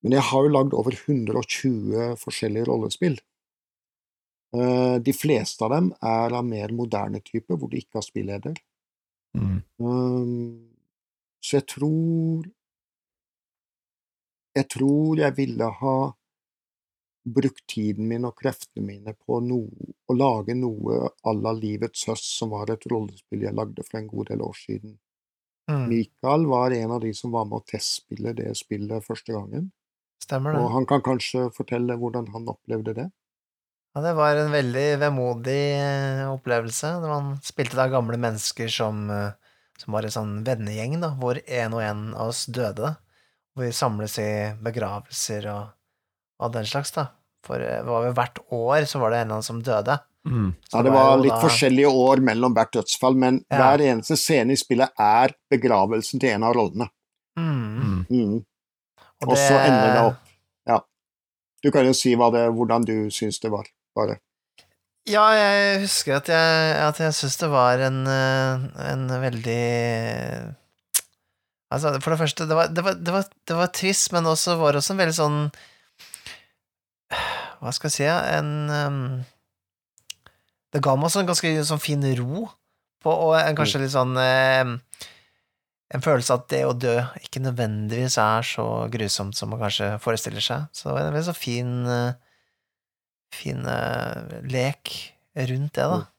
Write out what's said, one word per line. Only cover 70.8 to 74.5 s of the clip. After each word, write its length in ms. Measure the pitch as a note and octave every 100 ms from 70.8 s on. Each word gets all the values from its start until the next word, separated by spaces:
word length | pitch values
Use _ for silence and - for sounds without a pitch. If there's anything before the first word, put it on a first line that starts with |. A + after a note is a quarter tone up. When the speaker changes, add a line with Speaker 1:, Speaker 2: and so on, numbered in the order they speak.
| _ - - _ _ _ _ _ _
Speaker 3:
altså, 280 | C3 D3+ C#3
for 100 | D3
det 80 | D#3+
første, 280 | D#3+ - D#3+
det 80 | D#3+
var, 120 | E3
det 160 | E3
var, 100 | F#3 F#3
det 160 | E3+
var, 100 | F#3 G3 _ -
det 80 | E3+
var 100 | F3
trist, 440 | - F#3 G3 -
men 100 | F3+ E3
også 320 | D#3+ -